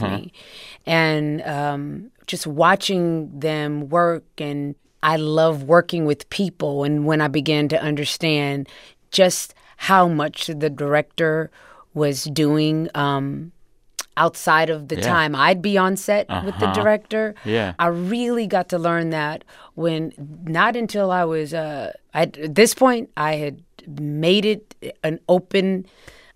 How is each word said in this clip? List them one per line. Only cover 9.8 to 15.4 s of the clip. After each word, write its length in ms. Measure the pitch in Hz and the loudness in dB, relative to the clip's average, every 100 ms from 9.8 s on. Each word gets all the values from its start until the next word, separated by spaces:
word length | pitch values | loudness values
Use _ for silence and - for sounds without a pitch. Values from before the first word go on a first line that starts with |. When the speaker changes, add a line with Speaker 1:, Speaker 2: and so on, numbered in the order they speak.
| - 190 175 | 2 4 4
Speaker 2:
much 380 | 156 151 - - | 2 -2 -6 -8
the 240 | 151 156 | -4 -4
director 800 | 143 143 147 151 - 165 156 156 - - - _ | -2 0 0 0 0 0 0 -4 -12 -20 -20 _
was 300 | 151 147 135 | -2 0 -2
doing, 640 | 156 147 151 151 156 156 165 | -4 0 2 4 2 0 -2
um, 580 | - 143 139 139 139 165 - _ _ _ - - - | -2 -2 -2 -4 -6 -12 -18 _ _ _ -16 -6 0
outside 520 | 160 - - 156 160 | 0 0 2 2 2
of 200 | 156 143 | -2 -6
the 80 | 156 | -2
Speaker 1:
Yeah. 60 | 110 | 0
Speaker 2:
time 260 | 170 156 | 2 0
I'd 280 | 139 | 2